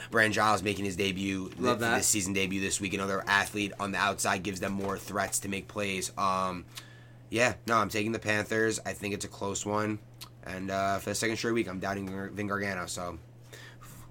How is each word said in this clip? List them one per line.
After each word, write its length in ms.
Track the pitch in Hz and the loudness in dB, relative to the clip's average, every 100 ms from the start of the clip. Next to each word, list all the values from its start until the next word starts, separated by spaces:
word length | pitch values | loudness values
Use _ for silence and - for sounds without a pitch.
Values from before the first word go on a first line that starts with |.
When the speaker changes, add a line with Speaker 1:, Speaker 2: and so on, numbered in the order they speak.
| - | 2
Speaker 1:
Brand 240 | 113 107 | 4 6
Giles 300 | 104 107 104 | 6 4 4
making 220 | 101 95 98 | 2 0 -2
his 100 | 90 | 0
debut, 480 | 98 92 98 95 92 - | 0 2 0 -2 -4 -2
Speaker 2:
Love 180 | 123 113 | 0 2
Speaker 1:
th-, 20 | |
Speaker 2:
that. 160 | 117 120 | 2 4
Speaker 1:
this 100 | - | 4
season 260 | 110 92 | 2 2
debut 260 | 98 95 95 | 2 2 2
this 200 | 95 - | 0 0
week. 140 | 98 98 | 0 0
Another 280 | 98 95 - | 0 0 2
athlete 460 | 101 92 104 101 - | 2 2 0 -2 -2
on 120 | 101 | -2
the 80 | 92 | 2
outside 420 | 98 95 104 101 | 2 2 0 0
gives 180 | 95 92 | -2 -4
them 140 | 98 | -2
more 240 | 98 98 95 | -2 -2 -4
threats 400 | - 98 98 - | -4 -2 -2 -2
to 100 | 98 | -2
make 180 | 98 - | -4 -4
plays. 440 | 104 101 95 90 - | -4 -2 -2 -4 0
Um, 480 | 95 95 92 90 - - - - - - - | 2 2 0 -2 -8 -14 -16 -18 -20 -20 -4
yeah, 240 | 107 123 92 - | 2 4 2 2
no, 100 | 113 | 4
I'm 120 | 98 | 4
taking 220 | 107 107 | 0 0
the 80 | 113 | 0
Panthers. 600 | 107 107 104 110 110 101 - | 2 2 2 2 4 2 -2
I 60 | |
think 200 | 95 104 | -4 -4
it's 120 | 101 98 | -4 -6
a 20 | |
close 360 | - 101 95 104 | -6 -4 -4 0
one. 320 | 104 107 107 - - - - - | 0 0 -2 -8 -18 -18 -14 -10
And, 240 | 92 95 | -8 -2
uh, 260 | 98 98 98 | 0 2 0
for 120 | 104 | -2
the 40 | 101 | 0
second 220 | 113 110 | 0 0
straight 160 | 117 | 0
week, 140 | 117 92 | 0 0
I'm 100 | 92 | -2
doubting 280 | 95 98 95 | -2 -2 -4
Gar-, 220 | 98 98 | -6 -6
Vin 140 | 95 104 | -4 -2
Gargano, 400 | 101 101 92 85 | -2 -2 -2 -4
so. 320 | - 87 82 - - - - - - - - - | -6 -6 -8 -14 -20 -18 -16 -16 -16 -18 -16 -16